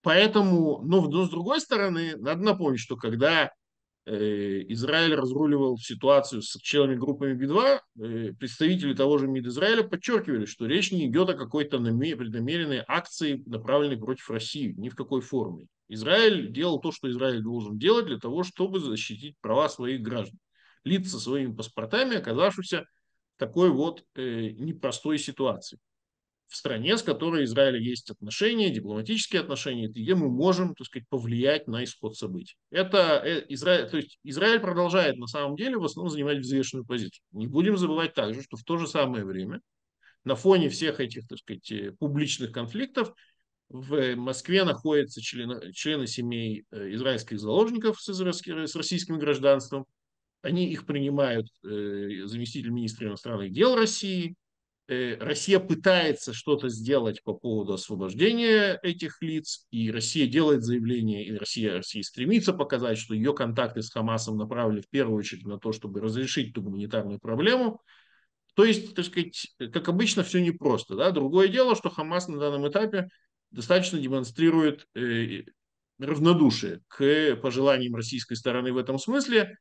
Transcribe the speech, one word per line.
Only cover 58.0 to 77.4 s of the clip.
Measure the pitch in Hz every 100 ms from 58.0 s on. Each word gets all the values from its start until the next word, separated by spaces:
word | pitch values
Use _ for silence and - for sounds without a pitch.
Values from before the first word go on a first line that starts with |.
| 95 107 196 233 233 220 202 175
этих | 180 175 160 -
лиц, | 165 156 151 - _
и | 117 113
Россия | 113 113 160 127
делает | 139 156 139
заявление, | 117 123 113 123 110 104 98
и | 107
Россия, | 104 - 107 92
Россия | 95 107
стремится | 95 - 135 226 185
показать, | 180 139 127 120 110
что | -
её | 110 127
контакты | 147 120 117 120 120
с | 110
Хамасом | 117 113 113 113 107
направлены | 107 117 113 104
в | -
первую | 139 120 107
очередь | 95 90 90
на | 104
то, | 110
чтобы | 110 104 98
разрешить | 110 117 131 - 113
ту | 113
гуманитарную | 98 98 104 110 101 101
проблему. | 110 113 196 254 233 226 _ _ _ _ _ _ _ -
То |
есть, | 226 214 - -
так | 170
сказать, | 175 175 - - _ 117
как | 170 170
обычно, | 175 226 208
всё | 180 180
непросто, | 175 170 143 113 - 98
да. | 170
Другое | 180 135 175 196
дело, | 247 254 214
что | 175
Хамас | - 156 180 180
на | 147
данном | 147 143 143
этапе | 196 214 196 185 _ _ _ _
достаточно | - 117 180 185 165
демонстрирует, | 131 135 120 117 165 165 156 147 - 107
э, | 123 117 113 101 - _ _ _ _ _
равнодушие | 135 147 165 175 143 113 92 85 _
к | - 139 151 151 113